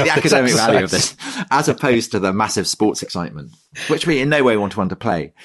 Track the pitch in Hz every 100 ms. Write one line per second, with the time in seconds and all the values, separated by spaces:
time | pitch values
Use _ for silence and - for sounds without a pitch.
0 | 156 151 156 147 123 110 110 104 95 90
1 | - - 277 262 - 139 147 127 143 117
2 | 113 107 95 98 107 110 87 - 107 -
3 | - 92 85 76 71 - _ - - 151
4 | 151 143 139 151 127 110 101 101 92 92
5 | 113 87 71 -